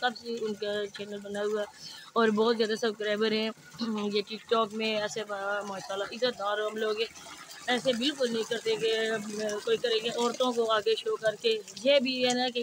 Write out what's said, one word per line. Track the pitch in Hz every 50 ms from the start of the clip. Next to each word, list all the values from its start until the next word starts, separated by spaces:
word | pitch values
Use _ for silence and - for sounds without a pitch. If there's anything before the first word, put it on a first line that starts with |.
| 254
कब | 247 233
से | - 240 240 233 233 220
उनका | 214 208 202 214 208 208 208 208 202
चैनल | 202 - 202 208 208 202
बना | 202 202 202 202
हुआ | 208 208 214 214
है | 208 - - - - - - - - - -
और | 226 226 220
बहुत | 214 208 220 233 240
ज़्यादा | 220 226 208 226
सब्सक्राइबर | 214 - 226 208 220 208 214 208 208 220 220 214
हैं। | 214 220 220 214 - - - - -
<clears throat> | 233 226 220 214 208 208 202
ये | 208 202
TikTok | - 220 208 - - 240 226 226 208 208
में | 220 220 220
ऐसे | 220 214 208 208 - 226 214
बा-, | 208 202 196 196 196 202 208 202 208
माशाल्लाह | 196 190 180 - 196 196 196 185 -
इज़्ज़तदार | 226 247 247 240 - 196 202 208 208
हम | 214 214 214 214
लोग | 220 214 214 214
हैं, | 226 - - - - - - - - - - - - -
ऐसे | 247 240 - 262 254
बिल्कुल | 220 247 294 302 277 262 240
नहीं | 226 226 220
करते | - 240 226 - 220 226
कि, | 214 220 226
अ, | 226 220 220 220 226 220 208 214 208 208 214 214 208 208 -
कोई | 233 226 220
करेंगे | - 240 226 220 220 233
औरतों | 226 240 240 240 233 - 254 254 240
को | 233 233 220 220
आगे | 214 208 226 220
शो | 220 - 220 220 214
करके। | 220 220 214 208 - 233 220 220 196 - - - 208
ये | 262 285 285
भी | 240 262 262 254
है | 247 247 247 247
ना | 254 254
कि | 240 247